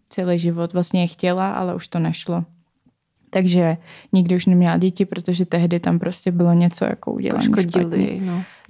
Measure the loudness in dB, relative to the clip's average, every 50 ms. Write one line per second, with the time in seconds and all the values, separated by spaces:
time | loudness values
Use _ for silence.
0 | _ _ -8 -6 -2 -2 -2 0 0 -2 -2 -2 -4 -4 -2 -4 -2 0 0 0
1 | 0 -2 -2 -4 -2 -2 0 0 -2 -4 -2 -4 -4 -4 -6 -6 -8 -6 -4 -2
2 | -2 -2 -4 -4 -6 -6 -4 -4 -6 -6 _ _ _ _ _ _ _ _ _ _
3 | _ _ _ _ _ _ -2 0 2 2 4 4 2 2 0 -2 -6 -14 -20 -20
4 | -6 _ 2 2 4 4 2 2 4 4 6 6 4 4 2 2 0 0 0 0
5 | -2 -4 -4 -6 -4 -4 -2 -2 -2 -2 0 0 0 2 0 0 0 0 0 0
6 | 0 -4 -6 -4 -4 -2 0 2 2 4 4 4 4 2 2 0 -2 -4 -4 -4
7 | -6 -8 -6 -4 -4 -2 -2 0 0 2 2 2 0 0 0 0 0 0 0 -2
8 | -2 -2 -4 -6 -6 -4 -4 -6 -6 -8 -14 -20 -10